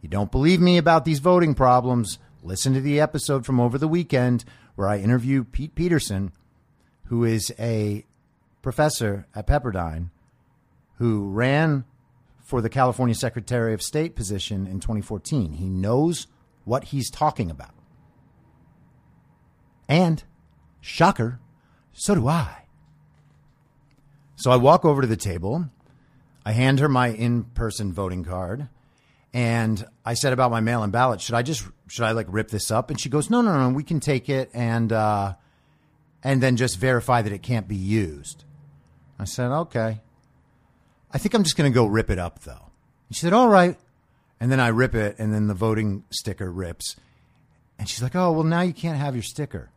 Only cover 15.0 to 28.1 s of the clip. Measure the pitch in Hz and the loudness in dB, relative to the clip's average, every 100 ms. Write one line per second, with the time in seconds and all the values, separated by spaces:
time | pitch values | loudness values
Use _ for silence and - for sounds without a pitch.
15 | - 104 - 151 87 76 92 92 98 123 | -6 -10 -4 -2 -2 -4 -6 -2 0 0
16 | 160 165 - _ _ _ - 127 - 143 | 0 -2 -10 _ _ _ -6 -6 -4 -6
17 | 120 - 151 - 92 71 - - _ _ | -6 -2 -2 -2 -6 -8 -16 -20 _ _
18 | _ _ _ _ _ _ _ _ _ _ | _ _ _ _ _ _ _ _ _ _
19 | _ _ _ _ _ _ _ _ - 156 | _ _ _ _ _ _ _ _ 2 4
20 | 180 156 - _ _ _ _ _ - - | 4 0 -6 _ _ _ _ _ -14 2
21 | 175 196 113 123 - _ _ _ _ - | 2 4 -4 -4 -18 _ _ _ _ -8
22 | - 196 120 165 113 - _ _ _ _ | 0 2 2 0 -2 -8 _ _ _ _
23 | _ _ _ _ _ _ _ _ _ _ | _ _ _ _ _ _ _ _ _ _
24 | _ _ _ - - 127 131 180 170 143 | _ _ _ -4 2 6 8 6 6 2
25 | 127 110 104 87 92 147 156 _ _ _ | 0 0 -2 -4 -4 -4 -6 _ _ _
26 | _ _ _ _ 104 110 131 135 147 127 | _ _ _ _ -2 2 2 4 2 2
27 | 123 110 120 120 110 - 113 - 104 87 | 0 0 -2 -2 -4 -6 -6 -4 -6 -4
28 | 95 | -6